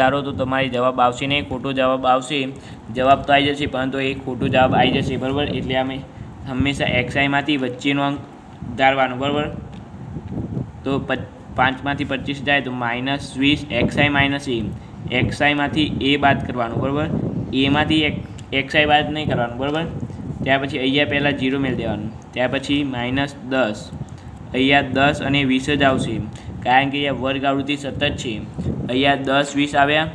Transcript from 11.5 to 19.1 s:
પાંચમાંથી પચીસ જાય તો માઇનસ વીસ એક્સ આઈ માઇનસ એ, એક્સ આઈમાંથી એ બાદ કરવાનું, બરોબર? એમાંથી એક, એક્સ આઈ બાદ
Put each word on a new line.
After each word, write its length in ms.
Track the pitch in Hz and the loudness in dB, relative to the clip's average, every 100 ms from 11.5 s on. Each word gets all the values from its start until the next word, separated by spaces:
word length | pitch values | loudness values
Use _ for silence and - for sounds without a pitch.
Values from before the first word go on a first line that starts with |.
| - | 2
પાંચમાંથી 480 | 127 131 139 143 | 2 2 -4 -4
પચીસ 380 | 139 135 127 139 | -4 -4 -4 -4
જાય 180 | 135 143 135 | 2 2 2
તો 60 | |
માઇનસ 520 | 127 117 120 131 143 - 127 | -4 -4 -2 -2 -4 -4 2
વીસ 260 | 139 147 - | 2 2 0
એક્સ 280 | 117 - - | 0 0 2
આઈ 100 | 143 | 2
માઇનસ 380 | 143 139 139 135 | 4 2 0 -2
એ, 100 | 117 104 - - - - | -2 -2 -6 -12 -12 -4
એક્સ 320 | 123 127 - | 0 0 2
આઈમાંથી 460 | 143 147 143 156 151 - | 2 2 0 0 0 0
એ 120 | 131 143 | 2 4
બાદ 300 | 139 139 - | 4 2 0
કરવાનું, 320 | 123 117 117 | -4 -2 -2
બરોબર? 280 | 131 143 156 - - - - 131 | -2 0 -2 -2 -2 -4 -2 0
એમાંથી 380 | 139 147 156 156 | 2 4 4 2
એક, 140 | 147 - - - - | 2 -2 -8 -12 -4
એક્સ 240 | 135 131 156 | -4 2 2
આઈ 100 | 151 | 6
બાદ 260 | 147 151 | 4 4